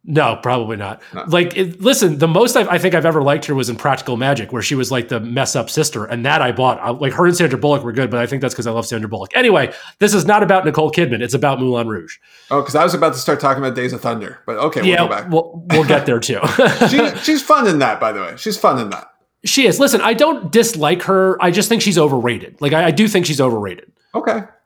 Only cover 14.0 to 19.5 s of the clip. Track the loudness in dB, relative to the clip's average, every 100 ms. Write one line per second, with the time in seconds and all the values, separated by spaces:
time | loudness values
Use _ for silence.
14 | -6 -6 -10 -12 -10 -4 -2 0 0 2
15 | 0 -2 0 -2 -2 -12 0 2 4 2
16 | 2 -2 -2 -2 -2 2 2 4 2 4
17 | 0 -2 -2 -2 2 2 4 2 0 0
18 | -4 -4 -8 -8 -8 0 2 2 -4 -10
19 | -14 _ _ _ -2